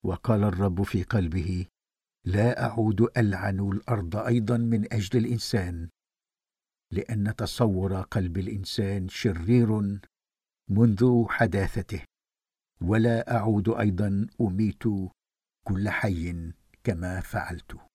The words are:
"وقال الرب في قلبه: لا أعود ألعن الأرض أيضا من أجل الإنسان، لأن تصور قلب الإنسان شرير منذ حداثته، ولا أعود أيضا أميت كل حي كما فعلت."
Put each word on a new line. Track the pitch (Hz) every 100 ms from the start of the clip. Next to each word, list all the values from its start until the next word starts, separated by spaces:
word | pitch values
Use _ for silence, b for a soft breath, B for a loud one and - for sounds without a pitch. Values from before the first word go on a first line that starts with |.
"وقال | 92 87 - 107
الرب | 104 90 98 90
في | 98 95
قلبه: | 87 107 85 90 85 90 92 _ _ _ _ _ 90
لا | 98 117 123
أعود | 120 107 107 101 113 -
ألعن | 104 95 101 95
الأرض | 98 95 - 113 85 104
أيضا | 120 120 107 120
من | 117 113 104
أجل | 107 95 123
الإنسان، | 117 117 - 110 90 85 85 _ _ _ _ _ _ _ _ _ _
لأن | 98 - 107 104 -
تصور | 101 - 113 92 95 95
قلب | 87 110 90 87
الإنسان | 92 104 92 - 98 101 92
شرير | - 110 85 90 123 113 107 101 101 - _ _ _ _ _ -
منذ | 101 117 101 127 123 113
حداثته، | - 113 101 98 - - 80 - _ _ _ _ _ _ _
ولا | 85 110 117 113 - 117
أعود | 104 104 101
أيضا | 113 107 92 101 98 104 -
أميت | 110 95 110 - 113 98 92 _ _ _ _ _
كل | - 95 104
حي | - 107 87 85 85 82 - _ _
كما | - 85 90 92
فعلت." | - - - 85 - - -